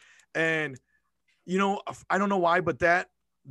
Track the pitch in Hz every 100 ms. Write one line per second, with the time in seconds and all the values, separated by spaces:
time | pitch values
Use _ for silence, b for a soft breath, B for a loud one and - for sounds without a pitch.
0 | b b b 156 160 160 151 131 _ _
1 | _ _ _ _ - 190 202 196 - -
2 | - 175 202 196 170 175 170 139 170 175
3 | - _ _ _ -